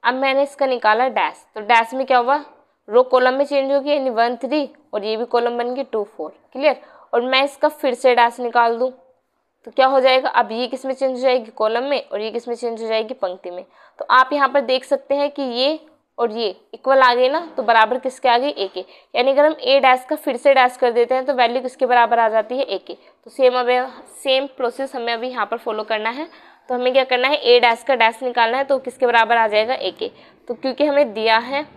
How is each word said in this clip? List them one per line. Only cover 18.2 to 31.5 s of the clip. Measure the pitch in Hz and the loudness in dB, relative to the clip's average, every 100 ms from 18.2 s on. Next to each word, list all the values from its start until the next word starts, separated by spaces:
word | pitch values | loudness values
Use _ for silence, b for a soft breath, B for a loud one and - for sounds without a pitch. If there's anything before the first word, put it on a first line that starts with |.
| 254 | 0
आ | 240 | 2
गई, | 277 | 0
ए | - 196 | -4 -8
के, | 185 190 b b | -8 -14 b b
यानी | - 254 | -2 0
अगर | 262 | 4
हम | 294 320 | 2 2
ए | - 277 | 2 4
डैश | 262 254 | 4 2
का | - 302 | 0 -6
फिर | - 240 | -4 0
से | 285 | 2
डैश | 262 254 254 | 4 4 2
कर | 247 | 0
देते | 233 233 | 2 0
हैं | 254 262 | 0 -2
तो | |
वैल्यू | 262 233 240 | 0 0 0
किसके | 254 247 247 | -6 -4 2
बराबर | 247 226 233 | 2 4 2
आ | 226 | 2
जाती | 220 220 247 | 0 -2 -6
है, | |
ए | 277 190 | -6 -6
के। | - | -10
तो | - _ _ - | -18 _ _ -20
सेम | - 262 247 | 0 2 2
अब | 247 247 262 - - - | 0 0 -2 -10 -20 -10
सेम | 277 262 277 | -2 -2 -2
प्रोसेस | - 254 247 269 | -6 -6 -4 -10
हमें | 269 233 | -8 -6
अभी | 233 247 | -6 -6
यहाँ | 247 202 | -6 -6
पर | 233 | -6
फॉलो | 233 220 | -6 -8
करना | 214 220 220 | -4 -4 -4
है। | 247 320 B B B _ | -6 -12 B B B _
तो | |
हमें | 247 247 | -2 0
क्या | 262 | 2
करना | 262 247 262 | 2 0 0
है, | 294 | -2
ए | 233 240 | 4 4
डैश | 240 226 | 4 0
का | - 254 | -2 2
डैश | 226 233 | 2 0
निकालना | 254 240 226 247 | -6 0 0 0
है, | |
तो | 277 269 | -2 -2
किसके | 262 - 254 | -4 -4 0
बराबर | 233 226 233 | 2 2 2
आ | 226 | 2
जाएगा, | 214 220 | 2 0
ए | 262 - | -4 -6
के। | 165 - - b b _ | -8 -10 -12 b b _
तो | |
क्योंकि | 233 269 240 | -8 -6 -2
हमें | 294 285 277 | 0 2 0
दिया | 208 220 226 | 0 0 0
है | 240 | 0